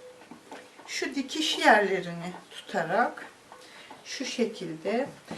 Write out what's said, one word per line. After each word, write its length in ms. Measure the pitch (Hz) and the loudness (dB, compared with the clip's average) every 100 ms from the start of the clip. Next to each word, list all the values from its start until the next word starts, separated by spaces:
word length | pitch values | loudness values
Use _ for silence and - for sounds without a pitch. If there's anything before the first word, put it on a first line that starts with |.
| 508 - - - - - - - - | -20 -20 -20 -20 -16 -16 -16 -18 -8
şu 280 | - 339 | -4 -2
dikiş 440 | 269 247 311 311 - | -2 -2 0 0 6
yerlerini 760 | 302 220 196 185 175 170 175 180 - | 8 8 6 2 -2 -6 -8 -10 -14
tutarak 760 | - - 196 160 202 277 - - - - - - - - - | -16 -4 -2 2 4 4 0 -12 -18 -20 -20 -18 -18 -18 -16
şu 200 | - - | -12 -8
şekilde 840 | 262 - 220 - 170 156 196 226 285 - - | -4 0 -2 -2 -8 -4 0 0 -2 -6 -12